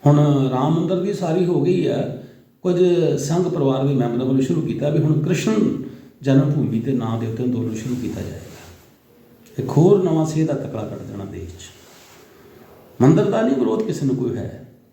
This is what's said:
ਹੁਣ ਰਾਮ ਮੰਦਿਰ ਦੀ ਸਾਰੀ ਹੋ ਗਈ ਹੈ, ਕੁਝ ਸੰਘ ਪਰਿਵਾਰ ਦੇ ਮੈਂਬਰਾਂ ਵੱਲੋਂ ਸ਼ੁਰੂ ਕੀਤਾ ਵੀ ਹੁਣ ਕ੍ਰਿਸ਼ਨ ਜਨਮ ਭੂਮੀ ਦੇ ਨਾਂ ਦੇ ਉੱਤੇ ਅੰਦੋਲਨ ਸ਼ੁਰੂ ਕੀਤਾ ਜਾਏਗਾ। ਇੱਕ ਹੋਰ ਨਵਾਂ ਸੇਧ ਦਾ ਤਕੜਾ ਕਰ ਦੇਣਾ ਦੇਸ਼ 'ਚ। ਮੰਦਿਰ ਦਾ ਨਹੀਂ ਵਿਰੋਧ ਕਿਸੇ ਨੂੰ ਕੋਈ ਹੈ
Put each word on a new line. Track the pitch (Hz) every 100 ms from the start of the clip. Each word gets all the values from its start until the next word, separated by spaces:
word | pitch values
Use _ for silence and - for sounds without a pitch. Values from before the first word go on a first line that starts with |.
| 143
ਹੁਣ | 147 147 143 127
ਰਾਮ | 127 143 170
ਮੰਦਿਰ | 175 185
ਦੀ | 190
ਸਾਰੀ | 190 175 170
ਹੋ | 175 160
ਗਈ | 147 143 131
ਹੈ, | - - - - - _ _
ਕੁਝ | 185 175 180 170 151 143
ਸੰਘ | 143 170
ਪਰਿਵਾਰ | 170 170 135 135 139
ਦੇ |
ਮੈਂਬਰਾਂ | 131 117 117 127
ਵੱਲੋਂ | 135
ਸ਼ੁਰੂ | - 165
ਕੀਤਾ | - - 147
ਵੀ | -
ਹੁਣ | 151 147
ਕ੍ਰਿਸ਼ਨ | 180 180 - 214 - - - - - _
ਜਨਮ | 135 135 147
ਭੂਮੀ | 147 110 110
ਦੇ | 120
ਨਾਂ | 131 113 117
ਦੇ | 113
ਉੱਤੇ | -
ਅੰਦੋਲਨ | 123 117 110
ਸ਼ੁਰੂ | 110 127
ਕੀਤਾ | 120 107 -
ਜਾਏਗਾ। | - - - - - - _ _ _ _ _ - - -
ਇੱਕ | 135
ਹੋਰ | 143 175 202
ਨਵਾਂ | 180 160 156
ਸੇਧ | 156 151
ਦਾ |
ਤਕੜਾ | 135 - 113
ਕਰ | 104 98
ਦੇਣਾ | - 104
ਦੇਸ਼ | 98 90
'ਚ। | 87 - - - - - - - - - - - - - - -
ਮੰਦਿਰ | 127 185
ਦਾ | 202 196
ਨਹੀਂ | 117 185
ਵਿਰੋਧ | 113 107
ਕਿਸੇ | - - 139
ਨੂੰ | 120
ਕੋਈ | 123 123
ਹੈ | - - - - _